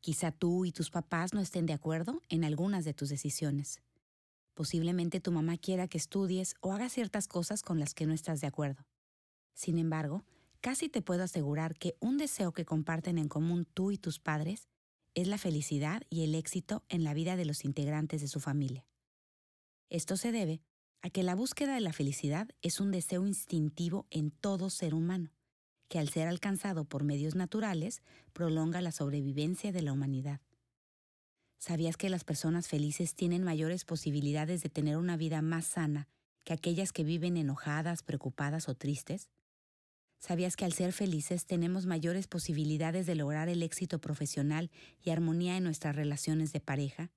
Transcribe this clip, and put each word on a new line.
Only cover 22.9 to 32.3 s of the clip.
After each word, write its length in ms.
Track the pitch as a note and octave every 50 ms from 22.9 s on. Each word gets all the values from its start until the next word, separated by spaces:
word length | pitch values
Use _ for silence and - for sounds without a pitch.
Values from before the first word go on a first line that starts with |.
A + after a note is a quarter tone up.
deseo 360 | F#3+ F#3 E3+ - - F3+ F#3
instintivo 800 | G3+ G3 - - - - E3 D3+ D3+ D3+ - F3 E3+ E3 G3 - _
en 220 | - E3 D3+ D3+ -
todo 380 | _ - G3+ G3 F#3 F3+ F#3+
ser 220 | F3+ - - D#3+ D3+
humano, 380 | D#3+ E3 E3+ F#3 F#3+ E3+ D3+ _ _ _ _ _ _ _ _ _ _ _ _
que 120 | - E3+
al 80 | D3+ C#3
ser 180 | - E3+ D#3+
alcanzado 580 | E3 F3 F3 - G3+ G3 F#3 - G3+ F#3+ D#3+ D3+
por 200 | C#3+ - C#3 C#3+
medios 320 | D3 C#3+ C#3+ C#3+ D#3 D#3
naturales, 680 | F#3 F#3 F3 - G#3+ A3 G#3+ F#3+ E3 D3+ G#3 A#3+ - _ - - - - - _
prolonga 480 | - E3+ E3 D#3+ D#3+ D#3+ D#3+ E3+ F3
la 100 | F3+ E3+
sobrevivencia 800 | D#3+ - D3+ C#3 C#3 D3 C#3 C#3 C#3 C#3+ D3 D#3 F#3 F#3 - G#3
de 120 | F#3 F3+ D#3+
la 100 | D3 C3+
humanidad. 480 | C#3 C#3 C3+ C3+ C3 C3 C#3+ C#3+ C#3 _ _ _ _ _ _ _ _ _ _ _ _ _ _ _ _ _ _ _ _ _ _ _ _
¿Sabías 380 | - - E3+ D#3+ E3 E3 E3
que 120 | - - G3
las 160 | F#3 F3 -
personas 420 | -